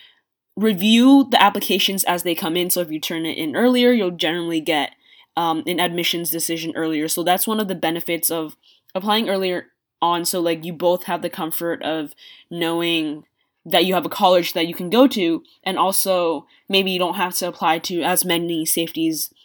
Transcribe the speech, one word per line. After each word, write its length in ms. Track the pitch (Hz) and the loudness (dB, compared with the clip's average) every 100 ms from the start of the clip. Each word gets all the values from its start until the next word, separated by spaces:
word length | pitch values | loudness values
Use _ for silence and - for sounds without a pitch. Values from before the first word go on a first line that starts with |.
| - _ _ _ _ - | -20 _ _ _ _ -2
review 720 | 214 185 202 226 254 277 277 | 0 2 4 6 8 8 6
the 100 | - | 6
applications 640 | 202 208 - 196 - 196 | 4 4 0 0 0 0
as 180 | - 175 | 0 -2
they 140 | 175 165 | -2 -2
come 200 | 175 170 | -2 -2
in. 140 | 180 | 0
So 100 | 180 | -2
if 120 | 170 | -2
you 80 | 156 | -6
turn 260 | - 165 160 | -6 -6 -6
it 140 | - | -4
in 160 | 160 135 | -4 2
earlier, 360 | 240 247 247 | 4 6 6
you'll 200 | 247 185 | 4 2
generally 500 | 170 165 170 170 165 | -2 -2 -2 -2 -2
get, 320 | 156 156 135 - _ _ _ - | 0 -2 -2 -8 _ _ _ -4
um, 280 | 170 160 165 | -2 -2 -2
an 140 | 180 | -2
admissions 500 | 175 170 170 175 170 | -2 -2 -4 -4 -4
decision 440 | 170 - 165 160 - | -4 -4 -4 -6 -6
earlier. 320 | 160 156 156 | -4 -2 -4
So 160 | - | -2
that's 240 | 170 185 - | 0 0 0
one 120 | 214 | -2
of 80 | 208 | -4
the 60 | |
benefits 560 | 180 165 170 - 170 - | -4 -4 -4 -4 -4 -4
of 260 | 165 156 - _ _ _ | -4 -6 -12 _ _ _
applying 360 | 190 202 214 208 | -6 -2 0 0
earlier 420 | 196 190 180 - _ _ _ | -2 -2 -4 -8 _ _ _
on. 260 | 170 175 170 | 0 0 -2
So, 140 | 185 | -2
like, 240 | 170 165 | -2 -2
you 80 | 165 | -6
both 340 | 156 175 180 - | -2 0 0 -2
have 180 | 175 | -6
the 60 | 170 | -6
comfort 500 | - 160 - 170 165 | -6 -8 -6 -6 -4
of 320 | - 160 151 - - - _ | -4 -4 -6 -12 -20 -20 _
knowing 760 | 170 165 170 170 165 156 151 - _ _ _ - | -6 -2 -2 0 0 -2 -6 -12 _ _ _ 0
that 200 | 175 180 | 2 2
you 100 | 185 | 2
have 100 | 160 | -2
a 40 | |
college 440 | - 196 185 170 | 2 4 4 2
that 140 | 180 170 | -2 -4
you 80 | 170 | -4
can 160 | 180 | 0
go 160 | 214 277 | 4 4
to, 360 | 220 170 165 - _ | 4 0 -2 -6 _
and 160 | - 190 | -6 -2
also 640 | 180 190 196 185 170 151 - _ - | 0 0 0 0 0 -2 -8 _ -2
maybe 220 | 196 190 | 0 2
you 80 | 180 | 0
don't 160 | 175 185 | -2 -2
have 200 | 185 180 | -4 -2
to 100 | 180 | -6
apply 320 | 170 175 165 | -2 0 0
to 240 | - 175 | -2 -2
as 200 | 151 180 | 0 0
many 400 | 180 170 170 165 | 0 0 -2 -2
safeties 680 | 165 - 165 - 165 156 - _ | -2 -2 -2 -2 -2 -2 -6 _